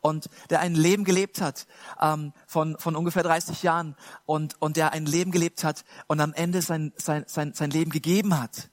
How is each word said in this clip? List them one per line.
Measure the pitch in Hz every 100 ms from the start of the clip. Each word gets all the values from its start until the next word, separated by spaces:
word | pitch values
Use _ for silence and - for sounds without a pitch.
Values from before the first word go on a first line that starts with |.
und | 151 156 - - -
der | 165
ein | 160
Leben | 165 160 208
gelebt | 196 185 196 -
hat, | 170 - - - - -
ähm, | 156 156 147 - _
von, | 160 156 156
von | 170 156
ungefähr | 175 180
dreißig | 175 170 - 165
Jahren | 180 165 160 143 - -
und, | - 156 151 -
und | 156 156
der | 156
ein | 156 156
Leben | 165 180
gelebt | 175 170 -
hat | 160 147 - - -
und | 151
am | 151
Ende | 151 170 180
sein, | - 160 151 -
sein, | - 151 -
sein, | - 147
sein | - 151
Leben | 151 165
gegeben | 156 156 185 202 160
hat. | 120 - -